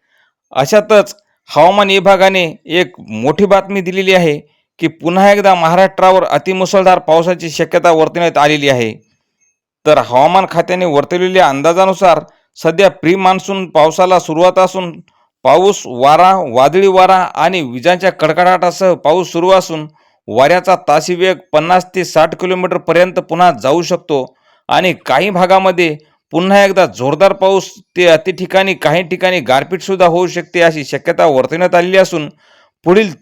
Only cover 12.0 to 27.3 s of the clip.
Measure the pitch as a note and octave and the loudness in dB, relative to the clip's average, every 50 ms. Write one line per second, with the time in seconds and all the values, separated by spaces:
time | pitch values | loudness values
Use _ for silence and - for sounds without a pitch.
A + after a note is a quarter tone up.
12 | G3 F#3 D#3+ D3+ - - _ _ _ _ _ - - D#3+ E3 E3 G3 F#3 - - | 2 2 2 2 -2 -8 _ _ _ _ _ -6 -4 -4 0 2 2 2 0 0
13 | - D#3 F3+ G3 F#3+ F#3 F#3+ F#3 - - G3 G3 F#3 D#3+ - D#3+ D3+ D#3+ D3+ - | -2 -2 -2 0 2 0 0 0 -4 -6 -8 -8 -8 -4 0 2 2 2 2 0
14 | F#3 F3+ F#3 F3 - - D#3+ D#3 F3 F#3 F3+ F#3 F#3 F3+ - F#3+ F#3 E3+ D#3 - | 0 2 2 0 0 -2 -2 2 2 2 4 2 0 0 -2 -6 -10 -10 -12 -16
15 | - _ _ _ _ _ _ _ _ B2+ C3+ E3 F#3 G3+ G3 - - B2 B2+ A#2+ | -20 _ _ _ _ _ _ _ _ 2 2 4 2 2 0 -2 -6 -12 -6 0
16 | B2+ C#3 D3+ D#3+ F3 F#3 F#3+ F#3+ D3+ C#3 A2+ B2 C3 D3 D3+ F#3 G3 G3 F#3 F#3 | 2 2 4 4 4 4 2 0 -2 -2 0 2 2 2 2 2 0 2 4 4
17 | F#3 F#3 F#3+ F#3 F3+ - - - D3+ F3 F#3+ F3+ D3+ B2 A#2+ B2+ A#2+ E3+ F3+ F3+ | 4 4 4 2 0 -2 -4 -2 -2 -2 -2 -4 -6 -8 -10 -4 -2 -2 -2 0
18 | F#3 F#3 F3+ - D#3+ D3+ D#3 E3 F3+ F3+ F#3 F3 F3+ F3 E3 - G3 F#3 E3+ C3 | -2 -4 -2 -2 -2 -2 0 2 2 2 2 2 0 -2 -2 -2 -2 -2 -2 0
19 | - C#3+ D#3 F#3 F3 - - E3+ E3+ F3+ F#3+ F#3+ F3+ - E3 D#3 D3+ D3+ - _ | 0 0 0 0 -2 -4 -4 -4 0 2 2 2 2 -2 -8 -10 -10 -12 -16 _
20 | _ _ _ _ _ - G2+ A2+ C3+ D3 E3+ F3+ E3+ - F#3 - - - D3 D#3+ | _ _ _ _ _ -6 -2 0 2 2 2 0 0 -2 -2 -2 0 0 -2 0
21 | D3+ - F3+ E3+ F3+ F#3+ F3+ C#3+ - _ - D3+ D#3 E3+ F3+ F#3 F3+ - - F#3+ | 0 -2 -4 -2 0 -2 -2 -4 -8 _ -2 -2 0 2 0 0 0 -2 -6 -8
22 | F3 - - D#3+ D#3 E3 D#3+ - F#3 F3+ F#3 F3+ F3+ F3+ F#3 E3+ - - D#3+ E3+ | -8 -2 0 0 0 0 -2 -6 -6 -4 -4 -4 -4 -4 -6 -6 -4 -2 0 2
23 | F3+ F#3 E3 F3+ - - E3 E3+ F3+ F3+ D#3 A2+ G2 C3 D3 F3 E3+ D3+ F3+ E3+ | 0 0 -2 -6 -8 -6 -2 2 2 2 2 0 -2 -2 -2 -2 -2 -4 -6 -8
24 | - - D#3 C3+ B2+ - _ _ _ _ _ _ _ - - D3 F3 F3+ C#3 - | -6 -4 -4 -4 -4 -8 _ _ _ _ _ _ _ -4 -2 0 0 -2 -4 -4
25 | _ - B2+ - F#3 G#3 G3 F3 F#3 F3 F#3+ F#3+ F#3+ F#3+ F3+ E3+ F3 D#3+ D3+ D3+ | _ -2 -2 0 0 -2 -2 -2 0 2 2 2 2 0 0 0 -2 -2 -2 -6
26 | - _ _ _ _ _ - D#3+ F3+ F#3+ G3 G3+ G3+ G3 F#3+ G3 F3+ C#3 G2 G2+ | -12 _ _ _ _ _ -6 -4 0 2 2 4 4 2 2 0 0 0 -2 -4
27 | B2 C3+ D3+ D3+ G3 G3 | -4 -4 0 0 0 0